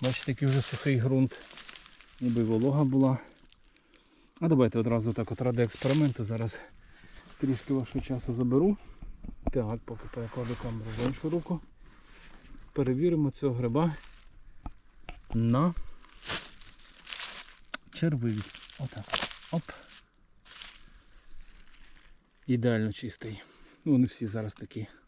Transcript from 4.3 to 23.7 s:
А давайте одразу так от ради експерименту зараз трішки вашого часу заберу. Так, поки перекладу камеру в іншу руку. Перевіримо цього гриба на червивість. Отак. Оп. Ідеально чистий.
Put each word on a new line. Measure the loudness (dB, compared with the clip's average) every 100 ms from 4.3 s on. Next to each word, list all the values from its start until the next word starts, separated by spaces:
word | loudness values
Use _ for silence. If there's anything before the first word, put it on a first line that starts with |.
| -2
А | 4
давайте | 6 6 4
одразу | 2 2 2
так | 0 -2
от | -2
ради | 0 2
експерименту | 0 0 2 4 4 2
зараз | -4 -2 -4 -4 -12 -20 -20 -20 -20 -20 -20 -2
трішки | 0 0 0
вашого | -2 0 -4
часу | -4 -4 -2
заберу. | 0 4 6 6 2 -4 -16 -14 -12 -12 -6 -2
Так, | 0 0 -4
поки | -6 -12 -10
перекладу | -8 -8 -6 -6 -6
камеру | -6 -6 -8 -2
в | -2
іншу | -2 -2
руку. | -2 -2 -6 -6 -20 -20 -20 -20 -20 -20 -20 -18 -18 -6
Перевіримо | 0 0 2 2 4 2
цього | 0 0
гриба | 0 2 4 2 0 -10 -20 -20 -20 -20 -14 -14 -14 -20 -18 -16 -16 -4
на | 0 4 4 4 2 -4 -8 -16 -14 -6 -6 -6 -14 -20 -18 -20 -18 -12 -8 -8 -10 -14 -20 -14 -14 -12
червивість. | -2 0 2 0 -2 -4 -10 -14 -10
Отак. | -10 -8 -4 -2 -2 -6 -4
Оп. | -4 -4 -12 -18 -20 -20 _ -20 -20 -20 -16 -16 -16 -20 -20 -20 -20 -14 -14 -14 -18 -20 -20 -20 -20 -20 -20 _ _ -2
Ідеально | 2 4 2 0
чистий. | -4 -10 -10 -10 -12 -16 -20 -20